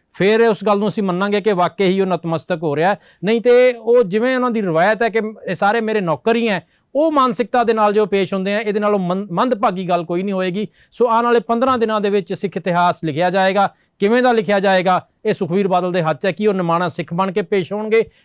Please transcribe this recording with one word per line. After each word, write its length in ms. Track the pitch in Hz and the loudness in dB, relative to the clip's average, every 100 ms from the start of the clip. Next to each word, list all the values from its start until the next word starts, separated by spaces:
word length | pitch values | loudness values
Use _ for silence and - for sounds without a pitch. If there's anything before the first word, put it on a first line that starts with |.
| _ | _
ਫਿਰ 360 | - 190 226 233 | -2 2 4 2
ਉਸ 160 | 196 | 2
ਗੱਲ 140 | 202 202 | 0 0
ਨੂੰ 100 | 208 | 0
ਅਸੀਂ 140 | 208 | -2
ਮੰਨਾਂਗੇ 380 | 196 175 202 208 | -2 -2 -2 -2
ਕਿ 120 | 214 | 0
ਵਾਕਈ 360 | 185 175 - 196 | 0 0 0 0
ਹੀ 120 | 190 | 2
ਉਹ 60 | 190 | 0
ਨਤਮਸਤਕ 560 | 175 170 165 - 175 | -2 -4 -6 -4 -6
ਹੋ 140 | 160 143 | -4 0
ਰਿਹਾ 140 | 170 | 0
ਹੈ। 80 | 208 _ _ | -2 _ _
ਨਹੀਂ 160 | 180 233 | -2 0
ਤੇ 320 | 233 240 254 | 4 6 4
ਉਹ 300 | 240 226 240 | 2 2 2
ਜਿਵੇਂ 340 | 208 208 247 262 | 4 0 0 0
ਉਹਨਾਂ 140 | 247 | 0
ਦੀ 100 | 226 | 0
ਰਵਾਇਤ 420 | 190 160 185 208 | 0 2 2 2
ਹੈ 60 | 226 | 0
ਕਿ 120 | 214 214 214 - | -2 -4 -6 -10
ਇਹ 80 | |
ਸਾਰੇ 260 | 180 202 220 | -2 0 0
ਮੇਰੇ 200 | 220 214 | 0 -2
ਨੌਕਰ 360 | 175 147 - 233 | -2 -2 0 0
ਹੀ 120 | 233 | 0
ਹੈ, 180 | 185 - _ _ | -2 -6 _ _
ਉਹ 180 | 269 320 | 0 0
ਮਾਨਸਿਕਤਾ 520 | 294 254 208 214 254 | 2 2 0 -2 0
ਦੇ 80 | 226 | 0
ਨਾਲ 200 | 220 208 | 2 2
ਜੋ 140 | 208 214 | 2 0
ਪੇਸ਼ 280 | 196 190 | 0 -2
ਹੁੰਦੇ 200 | 196 190 | -2 -2
ਆ, 60 | 202 | -2
ਇਹਦੇ 200 | 214 208 | -2 -2
ਨਾਲੋਂ 180 | 208 208 | 0 0
ਮੰ-, 280 | 180 185 208 | 0 -4 -4
ਮੰਦਭਾਗੀ 560 | 170 254 233 226 185 180 | -2 -2 0 -2 -2 -2
ਗੱਲ 160 | 175 | -2
ਕੋਈ 180 | 165 175 | -2 -4
ਨਹੀਂ 100 | 202 | -4
ਹੋਏਗੀ। 360 | 190 185 180 202 _ _ | -4 -4 -4 -8 _ _
ਸੋ 160 | - 240 | -2 0
ਆਉਣ 160 | 226 | 2
ਵਾਲੇ 160 | 240 233 | 2 0
ਪੰਦਰਾਂ 380 | - 233 262 254 | 0 0 0 0
ਦਿਨਾਂ 220 | 220 220 | 0 -2
ਦੇ 100 | 202 | 0
ਵਿੱਚ 240 | 202 185 | -2 -2
ਸਿੱਖ 220 | 185 196 196 | -6 -6 -6
ਇਤਿਹਾਸ 440 | 185 175 175 165 | -2 2 2 0
ਲਿਖਿਆ 260 | 160 143 180 | -4 -2 0
ਜਾਏਗਾ। 440 | 190 190 196 196 - _ _ | 0 0 2 0 -4 _ _
ਕਿਵੇਂ 240 | 202 240 | 0 2
ਦਾ 100 | 254 | 2
ਲਿਖਿਆ 280 | 233 185 202 | 2 2 0
ਜਾਏਗਾ, 460 | 196 185 180 180 - _ | 2 2 2 0 -2 _
ਇਹ 100 | - | -4
ਸੁਖਬੀਰ 340 | 175 170 185 196 | -2 -2 0 0
ਬਾਦਲ 240 | 180 180 | 0 0
ਦੇ 100 | 180 | 0
ਹੱਥ 180 | 160 156 | -2 -2
'ਚ 40 | 196 | -2
ਹੈ 60 | |
ਕਿ 140 | 180 214 | -2 0
ਉਹ 80 | |
ਨਿਮਾਣਾ 340 | 190 170 170 180 | 0 0 0 -2
ਸਿੱਖ 260 | - 156 | -4 -6
ਬਣ 180 | 170 190 | -4 -2
ਕੇ 100 | 190 | -4
ਪੇਸ਼ 300 | 175 202 - | -2 -2 -2
ਹੋਣਗੇ 320 | 208 214 220 220 _ | -6 -4 -2 -2 _